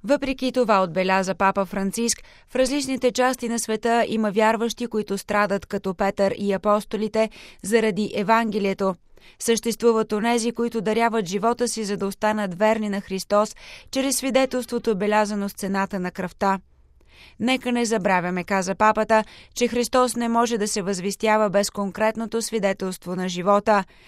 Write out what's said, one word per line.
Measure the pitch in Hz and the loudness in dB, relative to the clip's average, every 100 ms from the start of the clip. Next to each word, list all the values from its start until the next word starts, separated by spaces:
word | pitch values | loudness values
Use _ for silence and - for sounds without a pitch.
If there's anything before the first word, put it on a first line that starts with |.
Въпреки | 196 285 269 262 254 | 2 0 0 -4 -2
това, | 254 240 202 | 0 2 4
отбеляза | 190 165 185 190 190 185 | 2 0 0 0 0 2
папа | 196 196 190 | 2 2 -4
Франциск, | 196 196 185 233 - - - _ | -2 -4 -2 -2 -4 -8 -20 _
в | 254 | 0
различните | 262 285 262 262 247 | 0 0 -2 0 0
части | 240 254 254 233 | 2 0 0 -4
на | 233 | -4
света | - 220 233 233 220 | -2 -2 2 2 2
има | 220 214 | 0 0
вярващи, | 196 220 226 233 - 240 | 2 2 2 -2 -4 -4
които | 220 208 196 | -4 -4 -6
страдат | - 208 208 196 - | -2 0 0 -2 -4
като | 196 190 | -6 -4
Петър | 185 196 202 196 - | -2 -2 2 0 0
и | 202 | -2
апостолите | 190 208 208 202 214 214 220 220 - - - | 0 2 0 0 -4 -2 0 -2 -2 -20 -14
заради | 180 226 220 180 208 - | 0 2 2 0 -2 -2
Евангелието. | 190 226 226 208 196 190 196 180 _ - - _ | 2 2 2 -2 -2 0 -2 -2 _ -20 -20 _
Съществуват | - 226 233 - 233 220 220 | -2 0 0 2 4 4 0
онези, | 214 233 240 226 | 0 0 0 0
които | 233 233 226 | -2 -2 -2
даряват | 208 220 233 226 175 | -2 2 2 0 -2
живота | 196 220 240 240 | 0 0 0 -2
си, | 226 | -2
за | 208 202 | -4 -4
да | 196 | -4
останат | 196 214 214 202 170 | -2 -2 0 -4 0
верни | 214 226 214 | 2 2 0
на | 196 | -4
Христос, | - 190 - 208 214 - - - - | -6 -8 0 2 2 -4 -20 -20 -6
чрез | 269 269 254 | -2 0 0
свидетелството, | 269 254 262 254 240 240 - 202 | 0 2 2 -2 -4 -4 -2 0
белязано | 208 208 208 208 202 | 2 2 0 -2 -6
с | |
цената | - 196 196 196 202 | -6 -4 -2 -2 -4
на | 180 | -6
кръвта. | - 185 - 196 196 _ _ _ _ _ - - _ | -6 -8 -2 -2 -2 _ _ _ _ _ -20 -20 _
"Нека | 226 262 247 | -2 0 0
не | 240 233 | -2 0
забравяме", | 226 190 180 175 180 | 0 2 2 0 -4
каза | 170 196 185 190 | -2 -2 -2 2
папата, | 214 220 214 220 214 - - - | 2 2 4 2 2 -12 -16 -2
"че | 240 | -2
Христос | 240 233 254 254 240 | 0 0 2 2 0
не | 233 | 0
може | 233 233 233 | 2 2 0
да | 208 | -2
се | 214 | -4
възвестява | 185 190 180 196 220 214 214 | -4 -4 -4 -2 2 2 4
без | 190 202 | 2 0
конкретното | - 202 180 220 220 226 226 | -2 -6 0 -2 -2 -4 -4
свидетелство | 226 220 196 196 190 185 - 185 | -4 -2 -2 -2 -6 -8 -8 -6
на | 185 | -4
живота. | 180 175 202 208 208 190 - | -2 2 2 4 2 0 -14